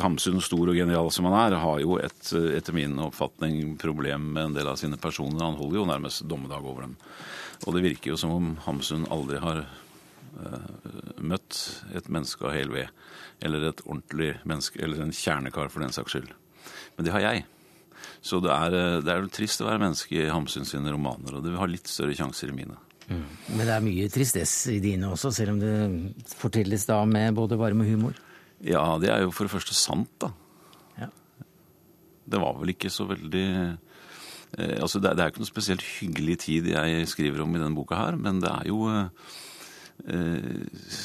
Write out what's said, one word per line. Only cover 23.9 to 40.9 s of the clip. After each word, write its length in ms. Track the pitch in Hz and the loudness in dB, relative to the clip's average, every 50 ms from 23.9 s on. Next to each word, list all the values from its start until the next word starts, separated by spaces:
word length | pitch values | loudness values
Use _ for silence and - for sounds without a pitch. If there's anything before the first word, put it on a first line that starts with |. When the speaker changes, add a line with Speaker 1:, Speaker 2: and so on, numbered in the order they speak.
| 92 90 101 101 - | 2 2 0 2 2
Speaker 2:
tristess 540 | 123 139 120 - 87 82 - - - - 127 | 2 2 2 2 2 2 2 0 0 0 0
i 120 | 110 101 | 0 2
dine 240 | 95 104 98 92 95 | 2 2 2 2 0
også, 260 | 98 92 - - 139 110 | 0 0 0 0 0 2
selv 180 | 113 110 101 | 2 2 2
om 80 | 104 101 | 2 2
det 540 | 104 110 107 107 107 101 92 85 87 98 110 - 113 - - | 2 2 4 4 2 2 2 0 -2 -4 -8 -10 -12 -14 -10
fortelles 480 | - - 113 - 113 101 95 104 98 - | -4 -2 2 4 4 4 4 2 2 4
da 180 | - 110 104 107 | 4 4 6 6
med 280 | 110 110 107 107 113 107 | 6 6 6 6 4 4
både 220 | 113 113 104 117 | 4 2 2 2
varme 240 | 107 113 107 104 110 110 | 2 4 4 4 6 6
og 40 | 104 | 6
humor. 260 | 110 107 113 135 135 - - - - - - - - _ - | 6 4 4 2 0 -4 -12 -20 -20 -20 -20 -20 -20 _ 0
Speaker 1:
Ja, 360 | - 87 76 76 82 80 80 | 2 4 6 6 4 4 4
det 100 | 87 107 | 6 6
er 120 | 113 107 95 | 6 6 4
jo 80 | 90 | 2
for 140 | 85 - 107 | 2 0 -2
det 80 | 98 104 | -2 -2
første 200 | 92 - - - | -4 -4 0 2
sant, 360 | - - - - 82 120 - - _ | 2 2 2 2 0 0 -2 -4 _
da. 120 | - - 95 - - - - - - - - - - - - - | -6 -6 -6 -8 -14 -20 -20 -20 -20 -20 -20 -20 -20 -20 -12 -12
Speaker 2:
Ja. 60 | - - - - - _ _ - - - _ - - - - - _ - - - - - - - _ - | -12 -12 -12 -16 -20 _ _ -20 -20 -20 _ -20 -20 -20 -20 -20 _ -20 -20 -20 -20 -20 -20 -20 _ -2
Speaker 1:
Det 100 | 104 101 | 0 2
var 140 | 85 - - | 2 2 0
vel 140 | 65 78 87 92 | 0 -2 -2 -2
ikke 160 | - - 95 | -2 -4 -4
så 160 | - - 101 95 | -2 -4 -2 -2
veldig, 720 | 98 - 80 78 82 92 95 98 92 92 90 87 85 82 - - - - - - - - - - - - - - - - | -2 -4 -4 -2 0 2 2 2 2 2 2 0 -2 -4 -10 -18 -20 -20 -20 -20 -18 -18 -16 -16 -16 -18 -16 -14 -6 -4
eh, 200 | - 85 - - | -2 -2 0 0
altså, 200 | 78 82 - 101 | 0 0 0 2
det, 160 | 98 95 - | 2 2 4
det 40 | 87 87 | 4 2
er 60 | 78 | 2
jo 20 | - | 0
ikke 140 | - 107 | -4 -8
noe 80 | - - | -6 -4
spesielt 260 | 113 101 98 92 85 | -4 -2 0 -2 -2
hyggelig 580 | - - - - 107 90 80 - 76 80 87 85 | -2 -6 -8 -6 -6 -4 -2 0 0 0 0 0
tid 260 | - - 80 82 82 | 0 0 0 2 2
jeg 400 | 85 82 78 78 82 82 82 82 - | 2 2 2 2 2 2 0 0 -2
skriver 320 | - - 76 73 71 76 | 0 0 0 0 0 0
om 140 | 78 80 85 | 0 0 0
i 20 | 85 | 0
denne 160 | 78 76 78 | 0 0 0
boka 220 | 76 69 - 85 | -2 -2 -2 -2
her, 200 | 92 113 - 175 | 0 0 0 0
men 240 | 156 - 104 95 92 | 0 0 0 0 2
det 100 | 87 82 | 0 0
er 140 | - - - | -2 -2 -2
jo, 220 | - 104 110 110 110 | -2 0 0 0 2
eh, 200 | 110 104 98 90 - - - - - - - - - - - - - - - - - - - | 2 2 0 -2 -4 -10 -18 -18 -16 -16 -16 -16 -16 -16 -18 -18 -18 -18 -20 -20 -18 -16 -8
eh, 640 | - 82 87 85 82 85 65 - - - - - - - - - - | -4 -2 0 0 0 0 -2 -2 -4 -4 -6 -6 -8 -10 -14 -12 -12